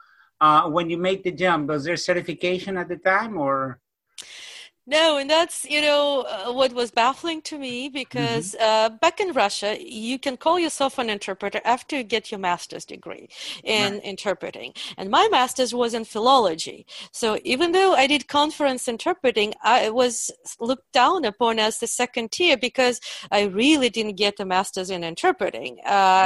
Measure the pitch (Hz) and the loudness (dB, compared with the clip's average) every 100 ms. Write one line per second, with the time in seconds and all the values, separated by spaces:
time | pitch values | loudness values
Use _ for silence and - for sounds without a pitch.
0 | _ _ _ _ 156 151 170 165 165 170 | _ _ _ _ 6 6 4 0 0 0
1 | 185 190 185 151 185 160 143 151 143 165 | 0 -2 -4 0 2 2 0 -2 -2 -2
2 | - 175 170 156 180 185 196 185 170 175 | 0 -2 -4 -4 -2 -2 -4 -6 -6 -2
3 | 190 196 226 190 139 135 135 127 _ _ | 0 0 0 -4 -2 0 -2 -8 _ _
4 | _ - - - - - - _ - 302 | _ -20 -20 -20 -20 -20 -20 _ -2 2
5 | 320 294 277 311 339 - - 294 302 294 | 4 2 2 2 0 -4 -4 0 2 2
6 | 285 277 214 214 220 247 262 240 240 240 | 2 0 -4 -6 -4 0 0 0 -2 2
7 | 233 269 339 320 - 302 262 240 277 262 | 0 0 -4 -6 -8 -10 -8 -8 -8 -8
8 | 247 247 233 233 190 - 220 220 226 220 | -8 -4 -2 -2 -4 0 2 4 2 2
9 | 330 349 381 262 202 - 202 214 - 220 | 0 2 0 2 0 0 -4 -6 -8 -10
10 | 226 262 277 247 320 349 330 - 269 - | -6 -6 -6 -2 0 2 0 -2 -2 -2
11 | 233 202 - 190 202 214 - 247 - 285 | -4 -4 -6 -6 -6 -4 0 -2 -2 -6
12 | 214 220 - 202 185 175 - 165 - - | -4 -4 -4 -6 -2 -2 -6 -14 -14 -16
13 | - - - - - - - 220 202 202 | -14 -16 -16 -16 -14 -10 -2 0 0 -2
14 | - 190 208 180 - - 120 - - - | -10 -8 -6 -6 -8 -12 -16 -14 -14 -10
15 | 196 269 440 311 247 - 247 240 233 226 | 0 2 4 4 2 0 -2 0 -2 -4
16 | 220 214 240 269 202 160 - - - - | -6 0 4 6 4 0 -8 -12 -18 -20
17 | - - 226 214 - 254 339 370 381 262 | -16 -4 -2 -2 -2 0 2 4 4 4
18 | 269 294 - 285 302 - 285 254 - 226 | 4 2 0 0 0 0 -2 -2 -4 -4
19 | 330 359 254 220 208 - 202 240 220 226 | -2 0 0 0 -2 -2 2 2 2 2
20 | 247 233 - - - - 233 262 _ 247 | 0 0 -8 -10 -16 -8 -4 -4 _ 4
21 | 254 370 233 - 233 226 220 - 233 - | 4 4 -2 0 0 2 0 -2 -4 -4
22 | 247 247 226 - 349 254 247 - 247 240 | -4 -4 -6 0 2 2 0 0 0 0
23 | - - - 208 202 185 262 311 247 226 | -8 -14 -2 0 2 2 4 4 4 0
24 | 214 185 202 202 190 185 185 196 185 185 | -4 -2 -2 -2 -2 0 0 -4 -6 -6
25 | 165 170 370 - 190 113 127 - - 202 | -6 -2 0 0 -2 -4 -10 -10 0 4
26 | 190 185 | 6 6